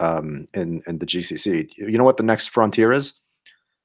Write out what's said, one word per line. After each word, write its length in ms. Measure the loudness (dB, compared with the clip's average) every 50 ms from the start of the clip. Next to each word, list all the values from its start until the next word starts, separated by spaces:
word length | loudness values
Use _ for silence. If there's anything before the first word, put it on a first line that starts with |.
um, 460 | -2 -2 -2 -2 -4 -6 -10 -12 -12 -10 -8
in, 300 | -6 -6 -4 -6 -8 -8 -8
in 100 | -10 -8
the 80 | -6
G 140 | -6 -6 -4
C 160 | -6 -6 -6
C, 320 | -4 -4 -2 -2 -2 -4 -6 -10
you 200 | -12 -6 -2 2
know 60 | 4 6
what 140 | 6 6
the 80 | 4 4
next 240 | 0 0 0 0 -2
frontier 440 | 0 2 2 2 4 4 4 4 4
is? 220 | 2 0 -4 -8 _ _ _ _ _ _ -20 -20 _ _ _ _ _ _